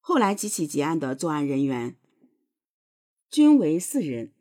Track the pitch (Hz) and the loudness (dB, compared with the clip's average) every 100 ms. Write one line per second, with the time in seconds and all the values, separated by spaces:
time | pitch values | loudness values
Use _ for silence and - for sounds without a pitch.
0 | - 339 202 202 208 - 156 143 143 165 | 2 2 2 0 -6 -6 -4 -2 -2 -2
1 | 139 131 170 151 143 135 139 127 120 - | -4 -6 -4 -4 -2 -2 -2 -2 -6 -12
2 | _ _ _ _ _ _ _ _ _ _ | _ _ _ _ _ _ _ _ _ _
3 | _ _ _ - 302 294 165 160 180 285 | _ _ _ 4 6 6 4 0 -2 -4
4 | 165 117 - _ | -4 -6 -10 _